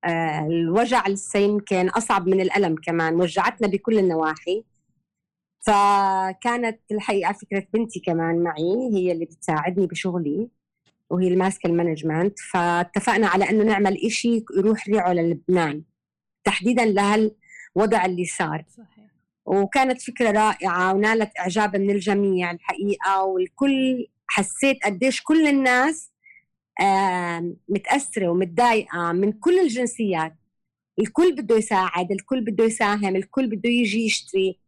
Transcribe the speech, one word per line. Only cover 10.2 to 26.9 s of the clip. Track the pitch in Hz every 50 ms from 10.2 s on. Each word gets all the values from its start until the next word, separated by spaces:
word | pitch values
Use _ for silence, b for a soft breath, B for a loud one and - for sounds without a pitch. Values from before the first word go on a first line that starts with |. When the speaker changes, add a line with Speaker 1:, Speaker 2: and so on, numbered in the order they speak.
| 165 143 147 175 226 240 _ _ _ _ _ _ _ _ _ _ _ _
Speaker 1:
وهي | - 180 185
اللي | 185 180
ماسكة | 185 185 190 190 - -
المانجمنت. | 170 170 170 170 170 160 156 151 160 156 160 175 202 202 -
فاتفقنا | - - - 180 170 175 170 175 175 175 - 208 - 254 220 190 226
على | 190 175 190 196 -
إنه | 214 214 214
نعمل | 226 214 196 208 190 196
إشي | - - 226 220 - - 240 233 226 220 - -
يروح | 196 190 214 220 214 - 202
ريعه | 208 214 175 180
للبنان، | 180 175 165 170 170 170 _ - 185 180 165 151 143 151 156 _ _ _ _ _ _ _ _ _ _ _ _
تحديدًا | 208 180 - 180 233 254 247 233
لهالوضع | 220 196 196 202 202 214 220 220 214 214 _ _ _ - - - - _ 180 214 214 220 208 180
اللي | 190 185 175 180
صار. | 165 - - 180 156 156 160 156 _
Speaker 2:
صحيح. | _ - 226 _ _ _ 208 _ _ _ _ _ _ _ _
Speaker 1:
وكانت | - 185 196 196 196 - 269 262 262 254 254
فكرة | - - 240 - 240 220
رائعة | 202 214 214 214 196 - - 185 175 180 180 185 190
ونالت | 196 208 214 226 220 214 208 _ -
إعجاب | 180 185 170 220 214 208 190
من | 196 196 202
الجميع | 202 202 175 208 202 202 202 196 190 180 180 175
الحقيقة، | 175 170 - - - - 202 202 196 - - 185 196 190
والكل | 190 190 190 185 185 180 _ - 277 277 269 269 262 262 262 247 240 - _ _ _
حسيت | - - 208 196 - - - - 269 269 - -
قديش | 202 202 180 247 269 254 -
كل | - - 311 330 311
الناس، | 294 277 277 269 254 247 247 262 302 320 - - - _ b b b b b b b _ _ _ _ _ -
آم، | 190 196